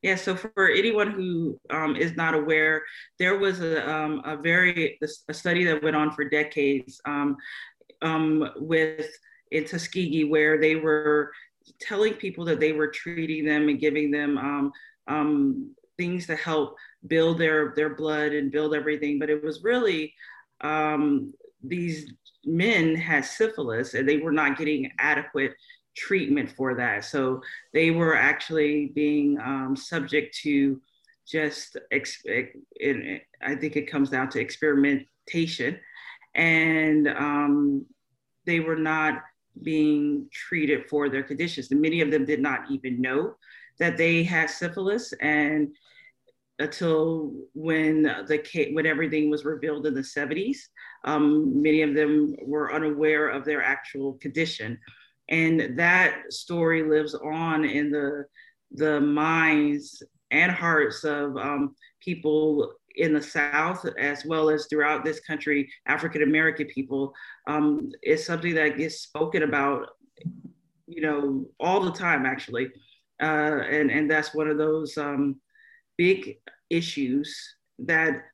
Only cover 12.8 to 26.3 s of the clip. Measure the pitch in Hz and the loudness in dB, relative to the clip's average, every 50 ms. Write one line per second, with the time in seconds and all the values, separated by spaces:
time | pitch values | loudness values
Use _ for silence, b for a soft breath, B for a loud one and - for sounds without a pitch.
12.8 | 156 151 151 - - 175 170 170 165 156 156 156 147 156 151 151 151 151 147 127 | 0 0 -2 -6 -10 -8 -6 -6 -4 -4 -2 -2 0 2 2 4 4 2 2 2
13.8 | 139 151 139 151 151 147 143 147 147 143 147 127 - 143 143 143 139 139 139 B | 2 0 2 2 0 0 0 0 0 0 -2 -2 -2 -2 -2 -2 -2 -2 -4 B
14.8 | B B B B _ - 139 156 147 151 151 143 143 139 131 131 131 - - _ | B B B B _ -6 -2 -2 0 2 2 2 2 2 2 -2 -6 -10 -14 _
15.8 | _ _ _ - 180 175 180 180 170 165 160 156 - 175 160 156 143 135 - B | _ _ _ -6 -4 -2 -2 -4 -4 -4 -6 -4 -2 -2 0 0 0 -2 -4 B
16.8 | B B B B - - 165 160 160 165 165 165 170 156 156 156 151 139 - 147 | B B B B -6 0 2 4 4 4 4 4 2 4 4 4 2 2 0 0
17.8 | 151 151 139 - 156 156 151 151 151 151 147 147 143 139 135 147 151 151 151 147 | 0 0 -2 -2 -2 -2 0 0 0 0 0 0 -2 0 0 0 0 2 0 0
18.8 | 143 151 151 147 151 147 147 143 151 151 151 151 151 156 151 151 165 214 247 247 | 0 -2 -2 -2 -2 -2 -2 -2 0 0 0 0 0 -6 -6 -4 0 0 2 2
19.8 | 240 208 180 156 156 151 _ B B B B B B B _ _ - 151 156 156 | 2 2 0 0 -2 -6 _ B B B B B B B _ _ -4 -2 0 0
20.8 | 151 151 151 147 151 147 143 135 135 - - _ - - _ _ - 165 175 175 | 0 2 2 2 2 2 2 2 0 -4 -12 _ -20 -20 _ _ -10 -8 -6 -4
21.8 | 175 170 160 151 151 - - _ _ - _ _ _ - 165 165 180 220 226 185 | -4 -4 -4 -6 -10 -14 -20 _ _ -20 _ _ _ -2 0 2 2 4 4 4
22.8 | 160 165 160 165 165 165 160 143 135 - - - 220 220 220 - 151 120 110 113 | 4 2 2 0 0 0 0 0 0 -4 -2 0 -2 -2 0 -4 -4 -4 -2 -4
23.8 | 131 135 - 113 135 139 151 147 151 165 147 156 151 143 139 139 160 151 151 139 | -4 -4 -4 -2 2 2 2 2 2 0 0 2 2 0 0 -2 -2 -2 -2 -2
24.8 | 135 135 - - - 151 151 139 147 - - 143 135 131 139 B B B B B | -4 -6 -4 -2 0 0 0 0 -2 -4 -2 -2 -2 -2 -4 B B B B B
25.8 | B _ _ - - - 196 190 - - | B _ _ -12 -4 0 0 0 2 2